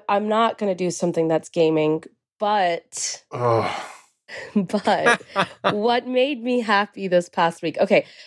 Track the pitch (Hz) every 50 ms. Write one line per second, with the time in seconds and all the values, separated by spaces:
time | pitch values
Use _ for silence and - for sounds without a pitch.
0 | - - 202 202 214 214 214 220 233 226 - - 214 202 185 175 185 175 156 -
1 | - 175 165 170 165 160 160 156 - - - 175 165 156 160 156 151 156 156 156
2 | - - _ _ _ _ _ - 208 208 214 208 185 175 170 165 - _ - -
3 | - - - - _ - - 123 123 120 113 113 98 90 - - - - - -
4 | _ _ _ _ _ - - - - - - 208 190 - - 202 - 226 196 156
5 | 160 233 233 - - - - 196 196 - - - - 196 196 208 208 240 233 254
6 | 247 247 254 254 254 285 302 226 226 254 247 247 226 208 208 202 208 208 - 190
7 | 196 185 180 180 175 - - 196 170 165 170 - - 160 - - - 190 208 156
8 | - - - - -